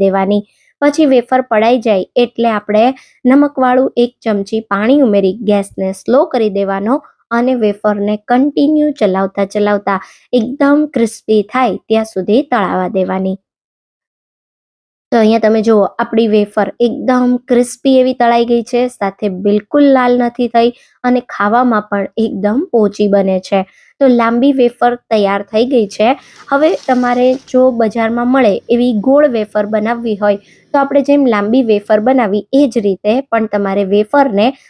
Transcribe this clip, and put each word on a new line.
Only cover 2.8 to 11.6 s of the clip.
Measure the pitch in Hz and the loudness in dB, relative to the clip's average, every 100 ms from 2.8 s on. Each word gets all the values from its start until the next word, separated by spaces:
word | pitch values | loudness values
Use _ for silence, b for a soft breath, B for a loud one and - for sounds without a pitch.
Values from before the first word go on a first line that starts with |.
| 240 262 B B 247 | 0 -2 B B 0
નમકવાળું | 277 285 285 254 254 269 - | 2 2 0 0 2 0 0
એક | 240 _ | -2 _
ચમચી | 233 208 196 220 220 | -6 -4 -4 -6 -4
પાણી | 196 220 294 247 | -4 2 2 2
ઉમેરી | 202 190 208 214 | 2 0 -2 -2
ગેસને | 202 196 - 190 190 | -2 -2 -6 -6 -6
સ્લો | - 254 359 | -2 0 0
કરી | 247 214 196 | -2 -2 -2
દેવાનો | 196 196 202 294 b b - 233 | -4 -4 -2 -4 b b -6 -2
અને | 247 254 | -2 0
વેફરને | 214 202 214 208 202 208 - | -2 -2 -2 -2 -2 -4 -2
કન્ટિન્યુ | 247 285 294 285 302 302 285 | 0 0 0 0 2 0 0
ચલાવતા | 202 185 196 196 196 | -2 0 -2 -4 -4
ચલાવતા | 208 208 202 202 190 B B B 247 | -2 -2 -2 -2 -6 B B B -2
એકદમ | 226 285 277 294 302 226 | -2 -2 2 2 0 -2
ક્રિસ્પી | 226 - - 214 202 | -4 -4 -2 -2 0
થાય | 254 | -2